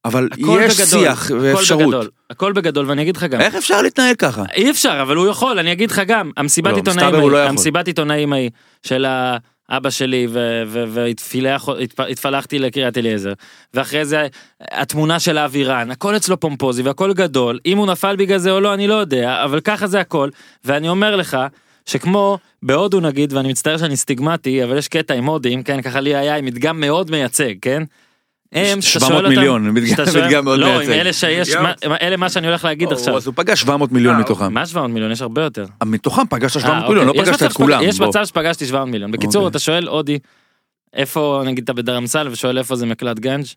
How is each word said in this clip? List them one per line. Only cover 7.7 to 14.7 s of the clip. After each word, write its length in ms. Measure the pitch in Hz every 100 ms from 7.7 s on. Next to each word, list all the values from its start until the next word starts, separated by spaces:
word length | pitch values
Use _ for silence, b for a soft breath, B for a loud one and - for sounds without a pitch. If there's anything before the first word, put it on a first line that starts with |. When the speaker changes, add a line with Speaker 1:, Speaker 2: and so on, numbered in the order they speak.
| 160 180
Speaker 2:
עיתונאים 460 | 160 147 151 147
ההיא, 180 | 139 123 b b b
של 220 | - 131
ה-, 320 | 135 131 127 120 _ _ _
אבא 200 | 131 135
שלי, 360 | - 131 127 120
ו-, 320 | 117 117 117 110
ו-, 180 | 117 113
והתפילח-, 800 | 113 120 113 - 175 135 139 143
התפ-, 420 | 131 127 - 131
התפלחתי 480 | 127 143 139 135 143
לקריית 400 | 131 139 127 120
אליעזר, 340 | 113 107 98 98 b b b
ואחרי 300 | 127 127 147
זה 220 | 147 151 143 B B B
התמונה 580 | -